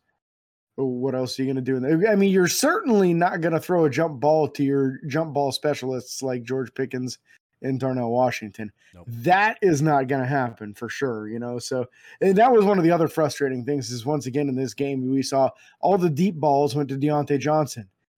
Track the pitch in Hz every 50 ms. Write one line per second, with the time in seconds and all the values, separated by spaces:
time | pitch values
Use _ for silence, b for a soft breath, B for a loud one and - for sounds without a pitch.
0 | _ _ _ _ _ _ _ _ _ _ _ _ _ _ _ - 135 131 127 123
1 | 127 135 127 127 131 123 - - 135 135 135 135 127 127 135 127 127 135 160 160
2 | 196 226 208 202 196 196 190 190 180 170 - - - 294 349 440 - 285 220 202
3 | 190 180 170 165 175 185 208 180 160 170 165 156 - - 180 175 160 147 117 143
4 | 165 165 151 120 127 147 156 160 151 139 - - 143 135 139 139 135 135 135 -
5 | - 147 123 156 165 156 131 147 143 135 123 - - 151 143 - 123 131 131 123
6 | - - - - 131 131 127 123 117 113 131 131 131 113 - - 135 135 - 127
7 | 127 123 - - b b b b b _ _ _ - 131 135 123 131 131 127 127
8 | 120 117 117 123 127 127 - - 110 104 - - 110 101 - b b b b 87
9 | 87 120 117 117 117 165 180 196 208 220 233 - 214 185 160 135 151 156 147 139
10 | 131 127 139 135 127 127 147 139 127 120 113 - 107 104 104 - 120 110 - -
11 | 139 131 117 107 107 104 113 117 120 120 123 120 - - 135 127 120 - B B
12 | B B B B 170 190 196 190 226 262 247 220 196 196 208 190 160 165 175 160
13 | 165 147 - 165 156 139 - - 143 135 131 123 117 127 147 143 123 110 123 120
14 | 110 139 151 147 127 131 117 147 147 143 131 131 135 120 - - 139 139 139 131
15 | 127 127 135 135 127 - 135 135 135 120 - b b b b b - 175 190 196
16 | 175 175 143 127 185 202 180 151 143 151 139 139 147 143 - 147 143 131 135 139
17 | 139 151 151 147 139 127 143 135 117 151 151 156 151 - - 120 101 - _ _
18 | _ _ _